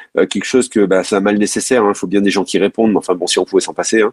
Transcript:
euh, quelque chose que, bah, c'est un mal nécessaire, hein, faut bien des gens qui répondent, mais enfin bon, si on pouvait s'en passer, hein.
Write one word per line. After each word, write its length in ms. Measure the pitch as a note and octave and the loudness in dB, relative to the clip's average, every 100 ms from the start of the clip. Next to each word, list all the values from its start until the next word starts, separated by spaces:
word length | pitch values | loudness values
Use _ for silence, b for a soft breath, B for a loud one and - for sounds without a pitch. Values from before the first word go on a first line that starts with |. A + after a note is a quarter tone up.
| B - | B -2
euh, 80 | F#2 | -2
quelque 180 | G2+ | -2
chose 240 | F#2+ B2+ A#2+ | 0 0 0
que, 160 | A2+ | 2
bah, 200 | G2+ F#2+ | 2 2
c'est 100 | F2+ | 0
un 60 | G2+ | 0
mal 180 | G2+ G#2 | 0 0
nécessaire, 460 | G#2 - - B2+ | 0 -2 -2 2
hein, 100 | G#2 | 2
faut 140 | G2+ F#2 | 0 -2
bien 120 | G2 | 0
des 100 | G2+ | 0
gens 140 | F2+ | 0
qui 140 | F#2 F#2+ | -2 0
répondent, 320 | G2 - A2+ | 0 0 0
mais 80 | F#2 | 0
enfin 160 | - | 0
bon, 120 | F2+ F2 | -2 -2
si 120 | - | -2
on 60 | |
pouvait 160 | F#2 F#2+ | 0 0
s'en 140 | - | -2
passer, 280 | D#2+ F2 A2 | -4 -2 0
hein. 100 | G#2+ | 0